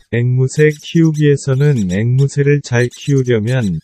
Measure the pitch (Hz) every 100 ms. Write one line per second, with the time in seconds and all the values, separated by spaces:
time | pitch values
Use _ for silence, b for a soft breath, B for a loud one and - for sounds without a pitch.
0 | _ 117 123 127 131 - 151 147 - 170
1 | 160 151 147 139 139 131 147 131 92 95
2 | 117 131 139 147 143 147 - 120 123 -
3 | - 139 123 113 107 131 104 80